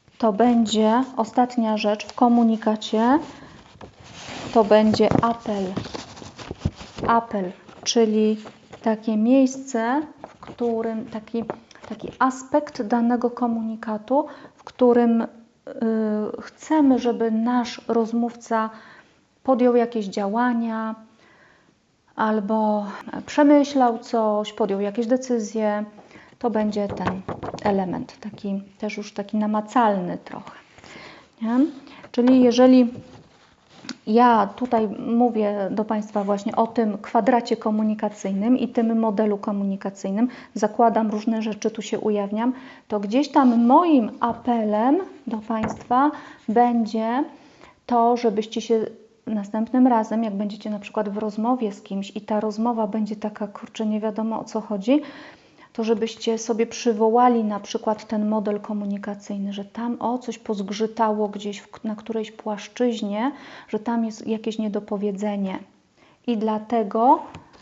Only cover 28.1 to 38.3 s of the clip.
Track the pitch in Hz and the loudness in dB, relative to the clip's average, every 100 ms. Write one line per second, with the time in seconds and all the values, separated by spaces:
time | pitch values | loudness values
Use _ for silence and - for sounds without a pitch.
28.1 | - 214 - 202 196 196 - 214 208 202 | -12 -16 -10 -6 -6 -8 -10 -8 -8 -10
29.1 | - 202 214 214 214 214 262 226 196 175 | -10 -6 -2 0 -2 0 2 2 2 -2
30.1 | 185 - - - - - - - - - | -8 -10 -16 -16 -20 -20 -20 -20 -20 -20
31.1 | - - _ 220 247 311 - - - - | -20 -20 _ -2 2 0 -2 -18 -20 -6
32.1 | - 247 262 247 233 254 254 240 - - | 0 4 6 6 8 8 8 6 0 -16
33.1 | - - _ _ _ _ - - - - | -20 -20 _ _ _ _ -20 -16 -10 0
34.1 | 220 247 226 202 - 247 233 214 - - | 6 6 6 2 -2 -2 0 0 -4 -2
35.1 | 233 240 214 208 208 190 196 214 214 208 | 2 2 2 0 -2 -2 -2 -2 -4 -4
36.1 | 214 196 202 214 220 226 233 220 196 - | -4 -2 -2 -2 0 0 0 -2 -2 -2
37.1 | 240 220 240 247 220 220 214 214 214 208 | 0 4 2 2 -2 0 0 0 -2 -4
38.1 | - 196 | -6 -4